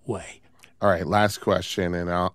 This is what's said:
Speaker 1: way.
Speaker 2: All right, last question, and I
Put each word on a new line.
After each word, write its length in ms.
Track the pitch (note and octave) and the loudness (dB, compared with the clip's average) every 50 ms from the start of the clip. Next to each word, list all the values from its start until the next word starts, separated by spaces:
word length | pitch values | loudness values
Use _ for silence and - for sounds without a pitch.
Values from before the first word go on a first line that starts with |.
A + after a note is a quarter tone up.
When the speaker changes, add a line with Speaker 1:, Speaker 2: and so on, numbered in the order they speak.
| - | -8
Speaker 1:
way. 360 | - A2 F#2+ - - - - _ _ _ _ - - _ - | -8 -8 -8 -8 -12 -20 -20 _ _ _ _ -20 -20 _ 0
Speaker 2:
All 80 | G#2 G2+ | 2 2
right, 180 | F#2 E2+ F2 D2+ | 4 2 2 0
last 300 | F#2+ G#2 G#2+ G#2 - - | 2 2 2 2 0 -2
question, 540 | - A2 G2 F2+ F2+ - - - F#2 F2 F2 | 0 0 0 0 0 -4 -4 -2 -2 -2 -2
and 160 | F2 F2 F2 | -2 -2 -2
I 160 | F2 F2 F2+ F2+ | 0 0 -2 -2